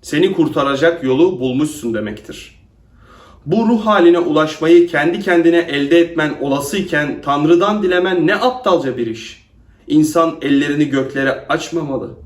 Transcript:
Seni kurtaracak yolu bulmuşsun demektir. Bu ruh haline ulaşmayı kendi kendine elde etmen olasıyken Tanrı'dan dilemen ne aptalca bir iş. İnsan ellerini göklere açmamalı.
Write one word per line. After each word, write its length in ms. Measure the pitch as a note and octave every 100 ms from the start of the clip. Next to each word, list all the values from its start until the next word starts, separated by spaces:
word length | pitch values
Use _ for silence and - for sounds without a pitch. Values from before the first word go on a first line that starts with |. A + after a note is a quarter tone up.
Seni 320 | - D3+ F#3+
kurtaracak 680 | F3 D3 D#3 C#3 C3+ E3 E3+
yolu 360 | C3 C3 F3+ C3
bulmuşsun 540 | B2+ B2+ D3+ - A#2+
demektir. 640 | A2 G#2+ G#2 - - - - _ _ _ _ - - - - C#3+
Bu 220 | G3+ A3
ruh 180 | A#3 G#3+
haline 340 | G3 E3+ E3+
ulaşmayı 680 | D3+ D3+ D#3 - D#3+ F3 F3
kendi 320 | D3+ E3 F3
kendine 380 | - F3 E3+ E3+
elde 420 | E3+ C#3+ C#3+ E3+
etmen 340 | E3+ E3+ D3+ -
olasıyken 800 | C#3 C3+ - G3+ F#3 G3+ F#3+ D#3+
Tanrı'dan 600 | - C#3+ D#3+ E3+ G3+ G#3+
dilemen 440 | F3+ F3+ F#3 F3 D#3+
ne 80 | G#3
aptalca 640 | B3 B3 G3+ E3+ C3+ A#2+
bir 100 | A2+
iş. 420 | A2+ - - _ _ _ _ -
İnsan 480 | D3+ D3+ E3+ E3 -
ellerini 440 | C#3+ C#3 C#3+ C#3+ C#3
göklere 600 | C3+ B2+ C3+ B2+ - -
açmamalı. 680 | - - E3 D3 C3 F#2+ -